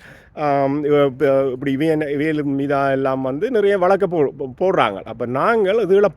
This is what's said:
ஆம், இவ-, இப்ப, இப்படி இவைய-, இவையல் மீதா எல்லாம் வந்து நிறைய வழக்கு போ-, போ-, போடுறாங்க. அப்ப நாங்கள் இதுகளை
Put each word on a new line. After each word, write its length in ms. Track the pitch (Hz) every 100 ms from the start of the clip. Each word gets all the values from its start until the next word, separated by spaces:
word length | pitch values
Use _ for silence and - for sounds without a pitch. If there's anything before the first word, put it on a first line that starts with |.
| - - -
ஆம், 500 | - 147 139 139 143
இவ-, 220 | 147 147 143
இப்ப, 440 | 127 147 135 135
இப்படி 240 | 127 139 135
இவைய-, 340 | 160 151 151
இவையல் 360 | 143 156 151 143
மீதா 460 | 139 139 139 139
எல்லாம் 300 | 135 135 131
வந்து 300 | 131 139 226
நிறைய 260 | 226 202 202
வழக்கு 300 | 180 196 190
போ-, 240 | 170 135 131
போ-, 240 | 135 123
போடுறாங்க. 320 | 185 175 120 95
அப்ப 220 | 104 113 120
நாங்கள் 520 | 127 180 233 185 220
இதுகளை 320 | 180 196 202